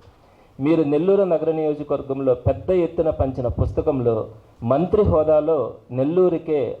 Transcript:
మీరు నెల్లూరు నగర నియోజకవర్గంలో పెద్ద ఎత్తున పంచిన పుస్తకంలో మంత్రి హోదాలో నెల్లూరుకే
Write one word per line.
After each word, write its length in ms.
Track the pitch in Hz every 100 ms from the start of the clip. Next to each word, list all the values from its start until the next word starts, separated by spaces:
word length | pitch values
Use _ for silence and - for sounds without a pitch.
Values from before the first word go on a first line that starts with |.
| - _ _ _ _ -
మీరు 220 | 139 160
నెల్లూరు 400 | 143 147 180 196
నగర 300 | 190 160 156
నియోజకవర్గంలో 840 | 160 156 147 143 139 135 135 135
పెద్ద 360 | 123 - 127 -
ఎత్తున 400 | 185 165 - 160
పంచిన 380 | - 135 131 123
పుస్తకంలో 800 | - 131 - 156 135 120 110 - - _ -
మంత్రి 400 | 117 139 175 214
హోదాలో 720 | 196 165 151 151 151 156 117 - -
నెల్లూరుకే 880 | 123 139 175 180 160 160 151 113 -